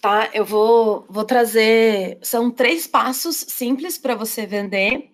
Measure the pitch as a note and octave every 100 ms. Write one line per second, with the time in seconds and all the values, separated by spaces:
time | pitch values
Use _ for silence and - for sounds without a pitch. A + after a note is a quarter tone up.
0 | G3+ G#3+ A3 A3 G3 G#3 A3 A#3 G#3+ G3+
1 | - G3+ A3 B3+ A3+ A3 A3 A3+ A3+ G3+
2 | F#3 - - A#3 A#3+ A#3+ B3 E4 - D4
3 | B3+ C4 E4+ D#4+ - - B3 C4+ F4 -
4 | C4 A3 A3 - G3+ G#3 G3+ G3 G3+ C#4
5 | -